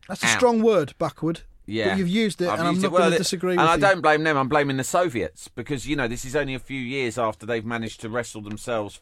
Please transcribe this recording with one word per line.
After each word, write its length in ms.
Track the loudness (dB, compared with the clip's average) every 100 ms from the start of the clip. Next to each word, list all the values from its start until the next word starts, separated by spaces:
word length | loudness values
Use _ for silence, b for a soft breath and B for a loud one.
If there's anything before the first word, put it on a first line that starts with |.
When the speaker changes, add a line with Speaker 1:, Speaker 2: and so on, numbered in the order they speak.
| -10
Speaker 1:
That's 160 | -2
a 40 | 0
Speaker 2:
out. 100 | 4
Speaker 1:
strong 240 | 4 4
word, 320 | 4 4 0 -2
backward. 440 | -6 -2 -4 -4 -10 -20 -8
Speaker 2:
Yeah. 240 | -2 0
Speaker 1:
But 80 | 0
you've 100 | 0
used 320 | 2 0 0
it, 60 | -2
Speaker 2:
I've 120 | 0
Speaker 1:
and 80 | 0
I'm 40 | 0
Speaker 2:
used 80 |
Speaker 1:
not 40 | 2
Speaker 2:
it. 20 |
Well, 80 | 4
Speaker 1:
gonna 120 | 4 2
Speaker 2:
it, 40 |
Speaker 1:
disagree 320 | 0 -2 0
Speaker 2:
and 80 | 2
Speaker 1:
with 80 | 4
Speaker 2:
I 60 | 4
Speaker 1:
you. 60 |
Speaker 2:
don't 200 | 4 4
blame 220 | 4 4
them. 140 | 2 2
I'm 100 | 2
blaming 280 | 2 2 0
the 60 | 0
Soviets 640 | 0 0 0 -4 -6 -18
because, 360 | -14 -8 -6 -4
you 100 | -2
know, 100 | -2
this 160 | -4
is 140 | -4 -4
only 160 | -2 -6
a 40 |
few 200 | -8 -8
years 380 | -6 -4 -4 -2
after 280 | -4 -4 -6
they've 200 | -6 -4
managed 340 | -6 -6 -10
to 80 | -8
wrestle 320 | -6 -8 -12
themselves 540 | -12 -12 -6 -6 -6 -10